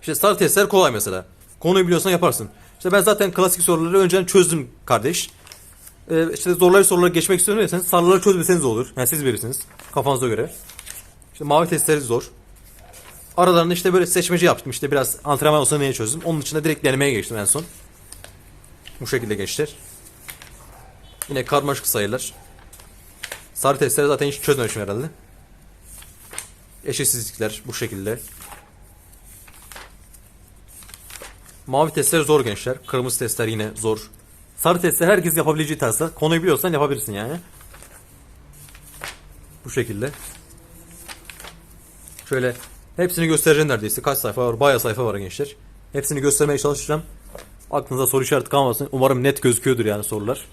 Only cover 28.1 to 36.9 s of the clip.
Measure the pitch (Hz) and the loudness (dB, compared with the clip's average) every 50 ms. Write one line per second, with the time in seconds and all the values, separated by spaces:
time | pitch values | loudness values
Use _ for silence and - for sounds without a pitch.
28.1 | 113 127 - - - - - - - - - - - - - - - - - - | -6 -6 -10 -18 -20 -20 -20 -20 -20 -20 -20 -20 -20 -20 -20 -20 -20 -20 -20 -20
29.1 | - - - - - - - - - - - - - - - - - - - - | -20 -20 -20 -20 -20 -20 -20 -20 -20 -20 -20 -20 -20 -20 -20 -20 -20 -20 -20 -20
30.1 | - - - - _ - - - - - - - - - - - - - - - | -20 -20 -20 -20 _ -20 -20 -20 -20 -20 -20 -20 -20 -20 -20 -20 -20 -20 -20 -20
31.1 | - - - - - - - - - - - - 131 139 156 160 151 - 139 - | -20 -18 -18 -20 -20 -20 -20 -20 -20 -20 -14 -4 2 2 2 2 2 0 0 2
32.1 | - 165 156 131 156 147 127 117 101 - - 127 127 127 - - - 131 123 127 | 2 2 4 4 4 4 4 2 -4 -4 -4 -6 -6 -6 -8 -4 -2 -2 -2 -2
33.1 | 120 - 131 113 - - 120 110 113 107 107 107 107 107 104 110 110 107 - - | -4 -4 -4 -4 -2 -2 -4 -4 -2 -4 -6 -6 -6 -4 -2 -2 -2 -2 -4 -16
34.1 | - - - - - - - - - - - 165 175 175 175 175 156 - 170 170 | -20 -20 -20 -20 -20 -20 -20 -20 -12 -2 0 2 2 2 2 0 0 2 4 4
35.1 | 208 196 170 175 156 160 151 143 156 151 156 147 156 147 147 120 110 - 156 160 | 4 4 4 0 0 0 2 0 0 0 0 -4 -2 -2 -2 -2 0 0 -2 -4
36.1 | - - - 156 165 165 160 185 151 127 - 180 165 143 147 143 | -4 -2 0 2 2 2 2 2 0 2 0 -2 0 0 0 0